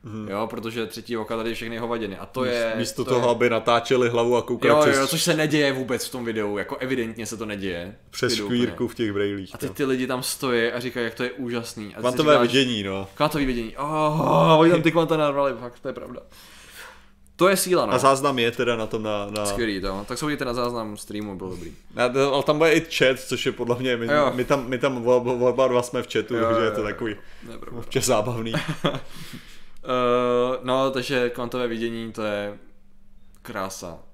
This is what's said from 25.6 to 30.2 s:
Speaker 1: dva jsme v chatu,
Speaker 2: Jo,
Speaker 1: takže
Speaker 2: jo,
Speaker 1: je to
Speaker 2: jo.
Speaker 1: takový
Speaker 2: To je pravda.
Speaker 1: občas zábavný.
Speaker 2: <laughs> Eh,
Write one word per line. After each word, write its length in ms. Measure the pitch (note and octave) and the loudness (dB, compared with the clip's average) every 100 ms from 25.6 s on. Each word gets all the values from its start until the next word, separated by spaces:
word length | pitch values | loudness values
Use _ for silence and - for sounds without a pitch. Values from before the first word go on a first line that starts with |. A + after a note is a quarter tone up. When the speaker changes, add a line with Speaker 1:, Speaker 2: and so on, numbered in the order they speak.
| C3 | 4
Speaker 1:
dva 140 | B2 | 4
jsme 200 | A#2+ B2+ | 0 -6
v 100 | A2+ | -2
chatu, 220 | A#2 G#2 A#2+ | -2 0 0
Speaker 2:
Jo, 100 | A2+ | 2
Speaker 1:
takže 140 | A#2 | 2
Speaker 2:
jo, 60 | A2+ | 2
Speaker 1:
je 60 | |
to 100 | G#2+ | 0
Speaker 2:
jo. 60 | G#2 | -4
Speaker 1:
takový 280 | - A#2 G2+ - - A#2+ | -4 -6 -8 -12 -16 -16
Speaker 2:
To 60 | |
je 60 | A2+ | -14
pravda. 220 | - A#2+ | -12 -12
Speaker 1:
občas 260 | A#2 C3 B2 | -4 -2 2
zábavný. 480 | A2+ A2+ A#2 A2+ A2+ | 2 2 -4 -4 -4
Speaker 2:
<laughs> 60 | - D#3 D#3+ B2+ - - - A#2+ - - - - - | -4 -2 -2 -4 -10 -12 -12 -14 -16 -16 -14 -14 -4
Eh, 720 | B2+ B2 B2 | 0 2 2